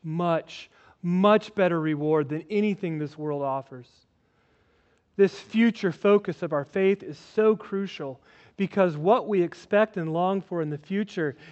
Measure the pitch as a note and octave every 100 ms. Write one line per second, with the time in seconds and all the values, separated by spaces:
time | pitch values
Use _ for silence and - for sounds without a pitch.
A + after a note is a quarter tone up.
0 | D#3+ E3 F3 E3 - - - _ _ _
1 | F3 F3+ G3+ G#3+ G#3 - F3+ E3+ D#3 D3
2 | D3+ D#3 C#3+ D#3 D#3+ G#3 G#3 G3 F3+ D#3
3 | D3+ D3+ D3+ C#3+ C#3 C3+ C3 B2+ A#2+ _
4 | _ _ _ _ _ _ _ _ _ _
5 | _ - G3 - - A3 A#3 A3 F#3+ -
6 | G3+ G#3 G3+ D#3+ E3+ D3+ C#3 F#3+ F#3+ G3
7 | - D3 - - A3 A3 - G3 G3 -
8 | C#3 C3 _ _ _ - G3 G3+ F#3 D3
9 | E3 A#3+ F#3+ G3+ E3+ - - G#3 A3 G3
10 | D#3+ D#3+ F3+ G3 - F3 D3+ D3 - F#3+
11 | G#3 - D3+ C3 -